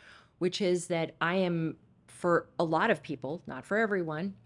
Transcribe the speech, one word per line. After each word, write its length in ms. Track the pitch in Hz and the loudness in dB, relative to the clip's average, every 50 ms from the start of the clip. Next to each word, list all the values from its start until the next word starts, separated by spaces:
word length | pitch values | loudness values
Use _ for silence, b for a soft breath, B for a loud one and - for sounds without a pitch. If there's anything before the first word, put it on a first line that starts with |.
| B B B B B B B _ | B B B B B B B _
which 220 | 170 180 180 - | -2 -2 -2 0
is 280 | 208 180 180 175 175 - | 2 2 2 0 0 -2
that 260 | 175 165 165 - - - | -2 -2 -2 -2 -2 -2
I 160 | 160 170 180 | -2 0 2
am, 400 | 190 185 180 170 165 165 156 - - - _ _ _ _ | 2 2 2 2 0 0 -2 -4 -6 -14 _ _ _ _
for 420 | - - - - 175 170 151 - - _ - | -20 -12 -2 2 4 4 4 2 0 _ -2
a 60 | 170 | 0
lot 260 | 160 165 160 196 233 | 0 2 2 2 2
of 120 | 208 - - | 2 0 -2
people, 400 | - 147 123 - 131 160 175 - | -6 -8 -8 -6 -8 -8 -8 -10
not 180 | - - 131 - | -10 -12 -12 -6
for 120 | - 196 | -2 0
everyone, 580 | 214 226 196 208 185 170 160 151 156 185 196 190 - - | 0 0 0 0 -2 -2 -2 -4 -4 -4 -6 -8 -10 -14